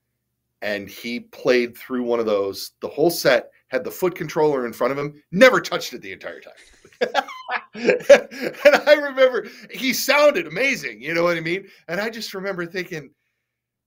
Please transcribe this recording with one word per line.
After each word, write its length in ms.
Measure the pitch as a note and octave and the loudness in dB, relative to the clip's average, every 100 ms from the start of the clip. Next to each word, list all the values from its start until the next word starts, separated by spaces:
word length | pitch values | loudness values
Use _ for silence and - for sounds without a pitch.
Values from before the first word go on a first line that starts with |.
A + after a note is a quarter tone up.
| _ _ _ _ _ _ | _ _ _ _ _ _
And 260 | G2+ G2+ G2 | -6 -6 -8
he 340 | - A#2+ A#2+ | -12 -10 -10
played 540 | A2+ - C#3+ B2 A#2 - | -10 -4 2 2 2 -6
through 280 | - B2+ | -8 -4
one 160 | A#2+ A#2 | -2 -2
of 80 | A2 | 0
those, 460 | G2+ G2 F#2+ - - | 0 -2 -6 -12 -12
the 60 | - | -10
whole 220 | - E3+ | 0 2
set, 400 | E3+ D3 A#2 - _ _ | 2 4 2 2 _ _
had 140 | B2+ | -6
the 60 | G#2 | -6
foot 240 | - F#3 | -2 -2
controller 540 | - D#3 E3 D3+ C3+ A#2+ | -2 -4 0 2 0 -4
in 60 | |
front 180 | A2 B2+ | -2 -2
of 80 | C#3 | -2
him, 200 | C#3+ D3 _ | -6 -10 _
never 280 | F3+ B3+ F#3 | 4 4 4
touched 340 | - F3 - | 0 -6 -6
it 100 | B2 | -12
the 80 | F#2+ | -14
entire 280 | F2+ F2 E2 | -14 -14 -16
time. 120 | - - _ _ _ - | -20 -20 _ _ _ -8
<laughs> 220 | A#3 C#4 - - - B3 - | -4 -4 -6 -10 -10 -10 -10
And 1000 | G#3+ A#3+ - - C#4 - C4+ B3+ - C#4+ C#4 C#4+ | -4 -2 2 6 6 6 -10 -10 2 6 6 6
I 80 | |
remember 540 | D4+ C#4+ C4 C4 A#3 G#3+ - - | 4 2 2 2 2 -6 -14 -18
he 200 | G3 B3+ | -6 -4
sounded 520 | A3 - C#4+ D4 G3 D#3+ | -2 2 4 4 4 -2
amazing, 560 | F3 C4+ G#3 C#3 G#2+ | -2 -2 -2 -6 -10
you 140 | C#3+ E3+ | -4 0
know 80 | |
what 140 | F3 E3 | 0 0
I 40 | |
mean? 260 | D#3+ F#3 F#3+ _ - | -4 -6 -8 _ -10
And 120 | F3+ | -6
I 100 | A3+ | -6
just 240 | A3+ - G3 | -8 -12 -10
remember 300 | G3 F3+ E3+ | -8 -8 -8
thinking, 420 | F#3 F3+ D#3+ C3+ _ _ _ _ _ _ _ | -8 -10 -12 -14 _ _ _ _ _ _ _